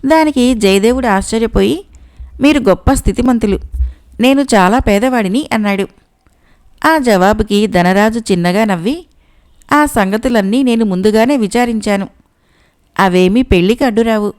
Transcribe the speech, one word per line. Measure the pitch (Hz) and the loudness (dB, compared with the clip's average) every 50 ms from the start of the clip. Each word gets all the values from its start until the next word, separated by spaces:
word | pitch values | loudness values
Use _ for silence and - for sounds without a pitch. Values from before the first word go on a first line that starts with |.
| - | 2
దానికి | 269 320 320 320 311 285 262 240 247 262 | 2 2 2 2 2 2 0 0 2 0
జయదేవుడు | 220 202 196 190 196 196 233 254 262 254 | 2 2 2 2 4 2 2 0 0 0
ఆశ్చర్యపోయి, | 233 196 190 196 - - 226 226 226 - 202 196 214 269 339 403 _ - - - - _ - - - - - | 0 0 -2 -2 -2 -4 -4 -4 -2 0 0 0 0 -2 -4 -8 _ -20 -20 -20 -20 _ -20 -20 -20 -8 0
"మీరు | 247 285 302 294 | 0 2 2 2
గొప్ప | 220 196 185 175 - - 277 | 2 0 0 0 0 0 0
స్థితిమంతులు, | 262 - - 196 - 240 247 247 226 220 202 190 - - - - - - - - _ _ _ - - | 0 0 -4 -2 0 0 0 0 0 0 -2 -4 -4 -6 -10 -6 -6 -6 -6 -6 _ _ _ -6 -2
నేను | 226 254 269 277 | 0 2 2 2
చాలా | 277 262 - 202 185 185 214 | 0 0 2 2 2 2 2
పేదవాడిని" | 254 170 - 202 202 226 262 254 240 208 185 190 262 311 - - | 0 0 0 0 0 0 0 -2 -2 -2 -2 -2 -4 -4 -4 -4
అన్నాడు. | 220 208 202 196 196 196 - _ _ _ _ _ _ _ _ _ _ _ _ _ _ _ _ _ _ - | -4 -2 -2 -2 -2 -4 -8 _ _ _ _ _ _ _ _ _ _ _ _ _ _ _ _ _ _ -2
ఆ | 311 320 | 0 0
జవాబుకి | 311 262 240 208 185 180 196 214 220 214 208 202 202 214 | 2 2 2 2 4 4 2 2 0 -2 0 0 0 0
ధనరాజు | 208 - 180 170 180 190 196 208 226 220 233 | 0 0 0 0 2 2 2 0 0 0 -4
చిన్నగా | 226 - 196 180 170 175 180 202 226 | -4 -2 -2 0 0 0 0 0 0
నవ్వి, | 220 190 170 160 220 294 349 349 _ _ _ _ _ _ _ _ _ _ _ _ - 294 | 0 -2 -4 -4 -6 -6 -6 -10 _ _ _ _ _ _ _ _ _ _ _ _ -2 0
"ఆ | 294 302 | 0 0
సంగతులన్నీ | 285 - 226 202 190 196 220 240 262 240 220 196 190 208 262 277 | 0 0 -2 -2 0 -2 -2 -2 0 0 0 0 0 0 0 0
నేను | 247 233 226 226 | 0 0 0 0
ముందుగానే | 208 185 180 190 214 208 220 220 247 294 | -2 -2 0 0 2 2 2 2 2 0
విచారించాను. | 269 220 190 - 240 247 240 233 220 202 214 202 196 190 - _ _ _ _ _ _ _ _ _ _ _ _ _ _ _ _ _ - | 0 -2 -2 0 -2 -2 -2 -2 -4 -2 -2 -4 -4 -4 -8 _ _ _ _ _ _ _ _ _ _ _ _ _ _ _ _ _ -2
అవేమీ | 196 190 180 185 185 185 196 240 | 0 2 2 2 2 2 2 0
పెళ్లికి | 262 - - 180 170 190 233 247 294 | 0 2 2 2 2 2 0 0 0
అడ్డురావు. | 262 208 220 233 226 226 214 208 208 - | 0 0 0 0 0 -2 -2 -4 -6 -8